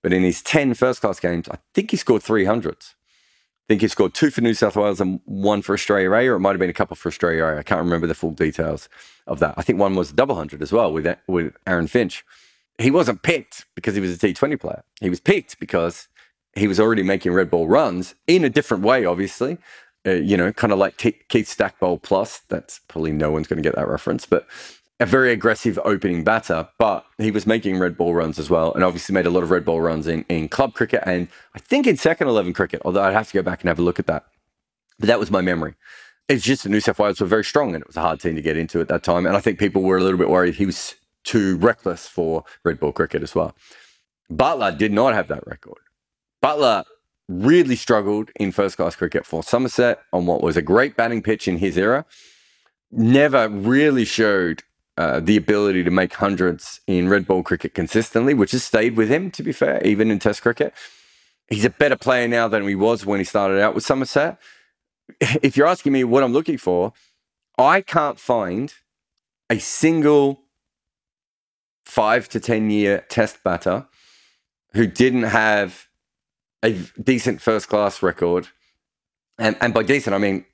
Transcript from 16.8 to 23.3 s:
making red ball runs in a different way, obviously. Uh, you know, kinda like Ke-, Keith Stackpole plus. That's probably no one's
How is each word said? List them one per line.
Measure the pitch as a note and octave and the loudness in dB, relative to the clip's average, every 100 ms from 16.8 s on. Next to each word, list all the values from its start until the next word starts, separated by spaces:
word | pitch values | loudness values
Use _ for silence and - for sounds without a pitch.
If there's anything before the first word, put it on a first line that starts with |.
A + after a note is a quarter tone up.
| A2 A2 | 2 2
making | F#2+ G2 F#2 | 0 -2 0
red | F2+ F2 | 0 0
ball | E2+ D#2+ | 0 2
runs | B2 C#3+ F2+ F#2 - - | 2 2 -4 -10 -10 0
in | F3+ | 2
a | D3 | 4
different | A2 - G2+ | 0 0 0
way, | G2+ C3 F#2+ | 2 2 2
obviously. | F2 G2 - B2+ E3+ - - _ _ | -2 -4 -4 -6 -6 -14 -20 _ _
Uh, | F#2+ | -2
you | F2+ D#2 G2 | 0 2 2
know, | F2+ | 0
kinda | - A2 G2 | 0 0 2
like | G2 - | 0 0
Ke-, | A#2+ - _ | -2 -2 _
Keith | A#2 G#2 | -2 -2
Stackpole | - G2 _ F#2 E2+ | -4 -4 _ -2 -2
plus. | - F#2+ A2 - _ | -2 -2 -2 -10 _
That's | E2+ - - _ | -10 -10 -20 _
probably | E2 D#2+ | -6 -4
no | D2+ | 0
one's | D2+ | 0